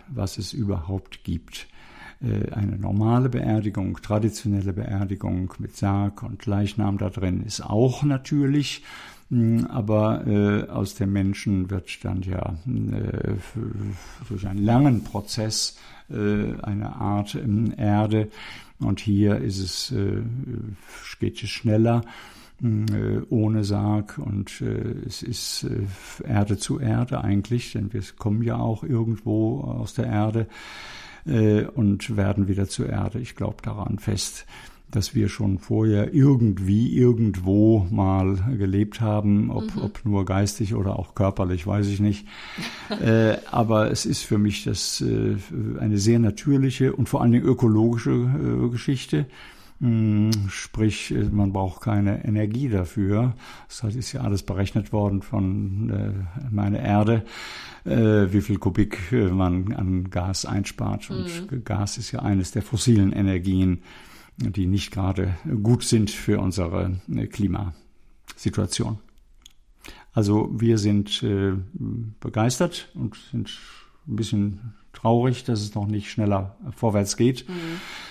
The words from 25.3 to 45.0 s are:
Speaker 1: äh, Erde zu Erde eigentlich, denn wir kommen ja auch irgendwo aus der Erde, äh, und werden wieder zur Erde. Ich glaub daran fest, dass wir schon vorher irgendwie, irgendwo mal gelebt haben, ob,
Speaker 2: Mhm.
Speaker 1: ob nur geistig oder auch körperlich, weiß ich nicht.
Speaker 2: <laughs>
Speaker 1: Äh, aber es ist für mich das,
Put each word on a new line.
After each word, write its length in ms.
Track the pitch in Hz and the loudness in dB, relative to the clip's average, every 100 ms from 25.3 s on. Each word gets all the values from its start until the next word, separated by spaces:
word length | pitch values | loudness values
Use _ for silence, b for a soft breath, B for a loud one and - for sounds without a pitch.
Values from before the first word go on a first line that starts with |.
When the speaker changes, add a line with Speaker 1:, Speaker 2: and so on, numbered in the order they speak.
| 120 - - | -8 -6 -6
Speaker 1:
äh, 640 | 135 113 101 95 - - - | -4 -4 -4 -8 -14 -12 -2
Erde 280 | 107 101 98 | 0 2 0
zu 200 | - 135 | -2 -2
Erde 420 | 120 117 120 131 | 0 0 0 -2
eigentlich, 500 | 101 101 98 120 - | 0 0 0 -2 -2
denn 200 | 113 101 | -6 -4
wir 100 | 104 98 - | -6 -8 -6
kommen 240 | 110 104 | -2 0
ja 140 | 117 117 | 0 0
auch 260 | 117 110 | -2 -2
irgendwo 760 | - 120 113 110 117 107 110 131 | -2 0 0 -2 0 0 2 0
aus 320 | - 117 110 | -4 -6 -6
der 120 | - 120 | -4 -2
Erde, 400 | 107 107 113 110 B B B B B B B - | 0 0 0 -2 B B B B B B B -2
äh, 380 | 123 107 107 | 4 6 4
und 520 | - - 104 101 - 104 | 2 2 2 2 0 0
werden 300 | 98 98 98 | 2 2 2
wieder 200 | 98 98 | 2 -2
zur 200 | - - | -2 -2
Erde. 300 | 101 98 113 | -2 -2 -4
Ich 160 | 123 - | -8 -6
glaub 260 | 101 - | -6 -6
daran 360 | 113 104 120 104 | -8 -6 -6 -4
fest, 480 | - 98 - - - B B B - | -2 -4 -4 -10 -18 B B B -6
dass 280 | - 95 113 | -4 0 0
wir 120 | 101 | 0
schon 300 | - 104 95 | 0 -2 -2
vorher 560 | - 110 110 101 - | 0 2 4 4 2
irgendwie, 800 | 160 135 131 113 92 95 104 123 120 | 6 6 6 4 2 2 4 4 6
irgendwo 840 | 123 117 110 90 90 101 110 110 90 | 6 6 2 2 2 6 6 6 4
mal 460 | 104 95 95 95 95 104 120 | 2 2 4 2 2 0 0
gelebt 440 | 98 98 104 - | 0 2 0 0
haben, 500 | 110 104 104 101 117 | 0 2 4 4 2
ob, 240 | - 220 | -2 -4
Speaker 2:
Mhm. 80 | - | -4
Speaker 1:
ob 220 | 104 - | -6 -4
nur 200 | 110 101 | -2 0
geistig 520 | 92 95 101 - 101 110 | 2 2 0 0 -2 -2
oder 200 | 98 95 | -2 -4
auch 200 | 92 - | -6 0
körperlich, 500 | 98 - 92 90 92 | 0 2 -2 -2 0
weiß 220 | 101 101 | 0 0
ich 100 | 98 | 2
nicht. 260 | 104 104 - | 2 0 -6
Speaker 2:
<laughs> 40 | B B B B B B 208 | B B B B B B -2
Speaker 1:
Äh, 360 | 113 113 110 - - | 2 4 4 2 -2
aber 400 | - 110 110 110 | 0 2 4 2
es 160 | 127 - | 0 -2
ist 160 | - | -4
für 160 | - 107 | 0 2
mich 240 | 104 101 | 2 0
das, 380 | - 104 - - | -4 -4 -4 -2